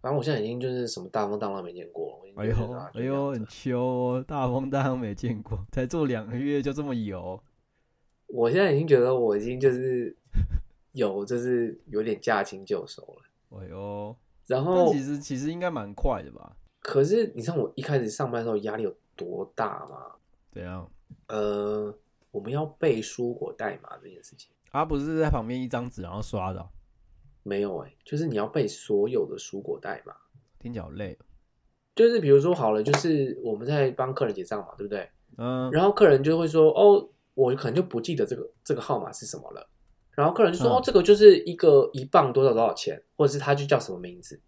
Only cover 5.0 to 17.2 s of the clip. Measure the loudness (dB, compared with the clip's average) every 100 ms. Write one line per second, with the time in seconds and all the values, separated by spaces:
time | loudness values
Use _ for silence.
5 | -6 -6 -6 -6 -8 -10 -6 -6 -4 -2
6 | -2 -2 -6 -6 -2 -2 -2 -6 -6 -6
7 | -6 -8 -10 -12 _ _ _ _ _ _
8 | _ _ _ 0 2 2 2 2 4 4
9 | 4 2 0 0 -2 0 0 0 -4 -4
10 | -6 -12 _ -2 -2 -4 -8 _ _ -4
11 | -4 -4 -6 -4 -2 -2 -2 -6 -8 -6
12 | -4 -4 -2 -2 -2 -10 -6 -6 -6 -18
13 | -20 -20 _ _ _ -18 -16 -14 -12 -12
14 | -12 -16 _ _ -6 -4 0 4 4 2
15 | -4 -10 -8 -8 -6 -6 -6 -6 -10 -4
16 | -2 -2 -8 -20 -20 -20 -20 _ -4 0
17 | 2 0